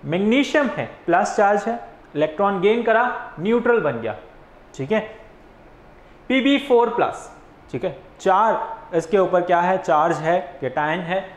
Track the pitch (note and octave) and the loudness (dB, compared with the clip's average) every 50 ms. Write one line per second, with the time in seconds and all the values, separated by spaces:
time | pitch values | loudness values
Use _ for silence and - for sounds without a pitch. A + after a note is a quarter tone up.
0 | - C#3 D#3+ F3+ G3+ G#3+ A#3 C#4 C#4 - - D#4 C#4+ A#3 - - A#2+ - - - | -6 -4 -2 0 2 2 2 2 2 2 0 0 0 0 -4 -6 -8 -10 -10 -10
1 | - - E3+ F3+ G3+ - - - G#3 G3 G#3+ G#3 G#3 A3+ A#3 A#3+ - - - - | -2 0 2 2 2 0 0 2 2 4 2 2 0 -4 -6 -6 -8 -16 -20 -20
2 | - - - D3 D3+ D#3 - - G3+ G3 G3 F#3+ F3 G3+ A3+ A#3+ A#3 A#3 A3 A3 | -20 -10 -2 -2 -2 -2 0 -2 0 0 0 2 2 2 2 2 2 2 2 2
3 | B3 B3 - - - - - D3+ D#3+ G#3 A#3 A#3+ A#3 A#3+ A#3+ A3+ E3 D3 B2 A#2 | 2 0 -4 -8 -12 -14 -12 -6 -2 0 0 2 2 2 2 2 2 0 -4 -4
4 | A2 A2 G#2 - - - - - - - - - - - - - C3+ C#3 G#3+ A3 | -6 -8 -8 -8 -14 -20 -20 -20 -20 -20 -20 -20 -20 -20 -12 -10 -4 -2 -2 -2
5 | - - - - - - - - - - - - - - - - - - - - | -2 -6 -14 -20 -20 -20 -20 -20 -20 -20 -20 -20 -20 -20 -20 -20 -20 -20 -20 -20
6 | - - - - - - B3 C4+ A#3 C#4 C#4+ C4+ - - B3 A#3 A#3+ A3+ A3+ - | -20 -20 -20 -20 -6 -2 0 2 2 2 2 0 2 2 4 4 4 2 2 0
7 | D3 - - - - - - - - - - - - - - C#3 - F3+ C#3 - | -2 -2 -2 -8 -16 -18 -20 -20 -20 -20 -20 -20 -18 -10 -8 -6 -6 -6 -6 -8
8 | - - - - - F#3+ F#3 F#3+ A3 A3 F#3+ - - - - - - - F3+ E3 | -18 -20 -20 -4 0 2 4 4 4 2 0 -2 -4 -8 -10 -14 -14 -2 -2 -2
9 | E3 - G#3 G3 F#3 E3 F#3 F3 F3 E3+ F3 E3+ F3 F3+ F#3+ F#3 F#3 - E3 D3+ | -2 2 2 2 2 4 2 0 2 2 2 2 2 0 0 -2 0 2 2 2
10 | D#3 E3+ E3 D3 D#3 D#3+ F3 F3+ F#3 - - - - C3+ D#3+ D#3 D3 D3+ D#3+ F3+ | 4 2 0 -2 0 0 0 0 -2 -6 -12 -8 -8 -6 -2 -2 -2 -2 -2 -4
11 | F3 E3 F#3 G3 G3+ - - | -4 -4 -4 -6 -6 -8 -16